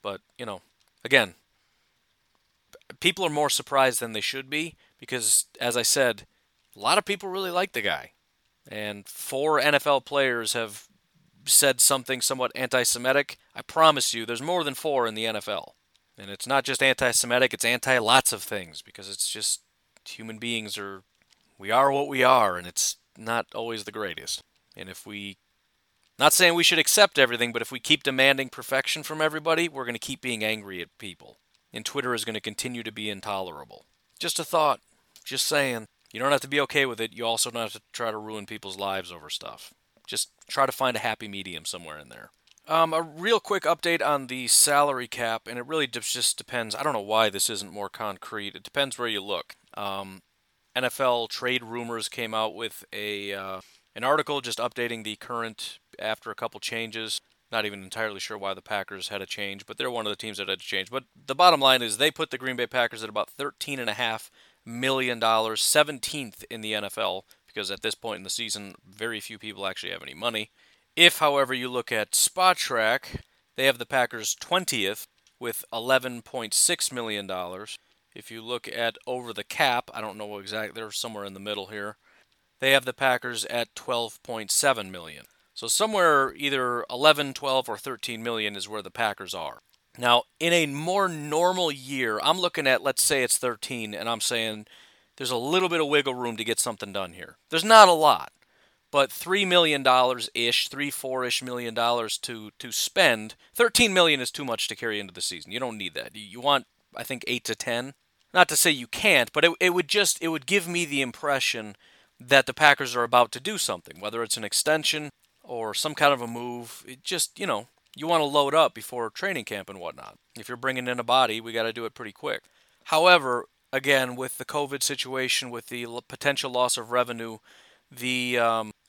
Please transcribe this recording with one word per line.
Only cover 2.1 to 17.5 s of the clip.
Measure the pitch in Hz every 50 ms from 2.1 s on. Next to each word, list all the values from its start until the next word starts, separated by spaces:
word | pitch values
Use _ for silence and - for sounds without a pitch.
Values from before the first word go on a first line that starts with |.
| _ _ _ _ _ _ _ _ _ _ _ _
p-, | - - _ - - -
people | - 180 180 196 185
are | 160
more | 147 151 147 139
surprised | - - - - 143 139 131 131 120 -
than | 123 117
they | 107 107
should | - - - 135 131 131
be | 147 151 160 165 - _ _ _ _ _
because, | - - 131 123 110 - - - - - - -
as | 123 123 117 123
I |
said, | 113 - - 147 131 120 107 98 - - _ _ _ _ _ _ _ _ _
a | 101
lot | 104 120 175 208
of | -
people | - 202 185 196 190
really | 180 196 190 180
like | 175 180 190 185
the | - 120
guy. | 101 95 - - - - _ _ _ _ _ _ _ _ _ _ _ -
And | 101 107 104 104 101 101 95 -
four | - - - - 139 131 147 156 151 143
N | 127 147 147
F | 139 -
L | 147 143 131
players | - - 143 139 135 131 120 117 113 107
have | - 117 117 107 104 - - _ _ _ _ _ _ _ _ _ _ _ -
said | - - - 147 139 127 123
something | - - 139 131 120 - 131 123
somewhat | - - 135 127 127 120 -
anti-Semitic. | - 131 120 - 127 120 - - 120 123 131 131 143 143 - - - _ _ _
I | 113
promise | - - - 160 160 156 147 135 - -
you, | 117 113 110
there's | 113 117 117
more | 139 165 180 175
than | 156 143 131
four | - - 156 139 127 117
in | 113 107
the | 110 113
N | 113 107
F | 104 - 107
L. | 104 82 - - - _ _ _ _ _ _ _ _ -
And | 98 98
it's | 101 - -
not | 120 139 135 127
just | 139 127 -
anti-Semitic, | 135 135 127 - 135 120 113 - - 120 120 123 131 123